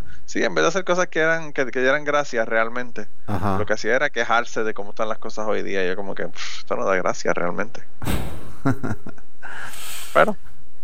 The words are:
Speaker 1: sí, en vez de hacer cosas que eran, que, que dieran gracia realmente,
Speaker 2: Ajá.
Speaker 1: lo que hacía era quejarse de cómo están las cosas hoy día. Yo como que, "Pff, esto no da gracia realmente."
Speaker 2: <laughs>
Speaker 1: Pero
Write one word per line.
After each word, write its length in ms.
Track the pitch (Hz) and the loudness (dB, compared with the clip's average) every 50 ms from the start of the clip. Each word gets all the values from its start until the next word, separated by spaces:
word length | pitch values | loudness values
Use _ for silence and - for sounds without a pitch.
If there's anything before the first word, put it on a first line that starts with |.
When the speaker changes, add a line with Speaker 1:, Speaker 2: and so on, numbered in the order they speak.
| - - - - - | 0 0 0 0 0
Speaker 1:
sí, 160 | - - 98 - | 0 -2 -2 -2
en 100 | - - | -2 0
vez 80 | 156 156 | 0 0
de 60 | 160 | 0
hacer 160 | 165 190 180 | 0 -2 -2
cosas 220 | - 175 180 180 170 | -2 0 0 -2 -2
que 120 | - 165 | -2 -2
eran, 320 | 156 160 165 165 160 151 | 0 0 0 -2 -4 -4
que, 140 | 139 - 139 120 | -4 -4 -2 -2
que 100 | 107 127 | -2 0
dieran 240 | 127 131 139 147 147 | 0 0 0 0 -2
gracia 400 | 147 147 147 143 139 - 117 113 | -2 -2 -2 -2 -2 -2 -2 -2
realmente, 640 | 113 113 113 113 117 117 123 123 123 - - 104 - - - - | 0 0 0 0 0 -2 -2 -2 -2 0 0 0 0 0 0 0
Speaker 2:
Ajá. 320 | - 107 92 90 104 95 95 | 0 0 0 0 0 0 0
Speaker 1:
lo 80 | 107 | 0
que 80 | 104 107 | 0 0
hacía 240 | 104 - 107 117 131 | -2 0 0 0 0
era 120 | 151 143 | 0 -2
quejarse 540 | - 117 117 117 113 117 120 - - 131 113 | -2 -2 -2 0 0 0 0 0 0 0 0
de 100 | 110 104 | 0 0
cómo 180 | - 98 101 | 0 0 0
están 180 | 104 - 117 107 | 0 0 0 0
las 80 | 110 - | 0 0
cosas 280 | - 110 - - 107 | 0 0 0 0 0
hoy 160 | 110 101 98 | 0 0 0
día. 240 | 95 95 98 95 92 | 0 -2 0 0 0
Yo 120 | 90 92 101 | 0 0 0
como 180 | 98 98 98 | -2 -2 -2
que, 140 | 95 92 90 | 0 0 0
"Pff, 300 | - - - - - - | 0 0 0 0 0 0
esto 180 | - - 95 - | 0 0 0 0
no 80 | - | 0
da 100 | - 95 | 0 0
gracia 380 | 92 90 95 117 - - - 85 | 2 2 0 0 0 0 0 0
realmente." 500 | - 85 87 87 92 92 - - - - - - - - - - - - - - - - - - - - | 0 0 0 0 0 0 0 0 0 0 0 0 0 0 0 2 2 0 0 0 0 0 0 0 2 2
Speaker 2:
<laughs> 1500 | 139 123 - - 113 104 - - - - - - - - - - - - - - - - - - - - - - - - | 2 2 2 2 2 2 0 0 0 0 0 0 2 0 0 0 0 0 0 0 0 0 0 0 0 0 0 0 2 2
Speaker 1:
Pero 220 | 143 156 214 202 - - - - - - - - - | 4 4 4 2 0 0 0 0 0 2 2 2 2